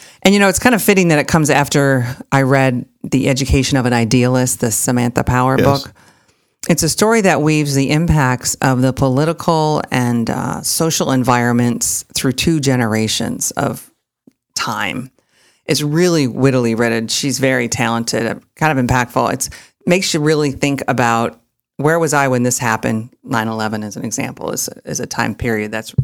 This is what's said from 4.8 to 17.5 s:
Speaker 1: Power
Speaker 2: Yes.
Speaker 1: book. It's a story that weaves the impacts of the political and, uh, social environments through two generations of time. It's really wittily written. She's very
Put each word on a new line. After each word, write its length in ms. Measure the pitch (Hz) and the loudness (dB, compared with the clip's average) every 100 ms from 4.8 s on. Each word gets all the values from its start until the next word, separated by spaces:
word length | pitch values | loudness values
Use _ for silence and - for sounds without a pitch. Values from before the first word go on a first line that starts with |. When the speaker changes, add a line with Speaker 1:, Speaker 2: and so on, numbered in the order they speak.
| - 123 120 - | -2 0 0 -2
Speaker 1:
Power 340 | 123 123 131 131 | 0 2 2 2
Speaker 2:
Yes. 80 | 139 139 | 2 2
Speaker 1:
book. 100 | - - - _ _ _ _ - - | -2 -18 -20 _ _ _ _ -12 -2
It's 160 | 170 | 0
a 60 | 160 | 0
story 320 | - 214 226 | 0 2 2
that 220 | 190 143 | 2 2
weaves 320 | 151 151 143 | 2 2 2
the 160 | 139 135 | 0 2
impacts 640 | 151 170 156 127 123 - - | 0 2 2 2 0 -4 -2
of 180 | 139 127 | 0 2
the 140 | 131 | 0
political 880 | 127 135 127 156 160 - 160 156 151 - | 2 0 2 0 -2 0 2 2 0 -2
and, 400 | 127 120 117 113 | -2 0 0 -2
uh, 320 | - - - | -4 -6 -6
social 480 | - - 165 - 156 | -4 -2 -2 -2 0
environments 960 | 131 127 123 120 120 120 117 - - - | 0 2 2 2 2 2 0 -4 -6 -8
through 180 | - 135 | -4 -2
two 260 | 127 - 160 | 0 0 2
generations 920 | 135 127 117 110 110 - - - - | 2 0 0 0 0 -2 -4 -6 -6
of 400 | - - 143 - _ _ _ _ _ _ | -4 -4 -6 -14 _ _ _ _ _ _
time. 560 | - - 107 101 - 135 _ _ _ _ _ - | -8 -6 -4 -4 -6 -10 _ _ _ _ _ -2
It's 160 | 135 | -2
really 440 | 147 156 180 165 131 | 0 2 2 2 0
wittily 480 | 120 135 127 117 | 2 2 2 0
written. 340 | 113 117 113 113 | 0 0 0 -4
She's 300 | - 143 120 | -4 -4 -2
very 300 | 135 | 0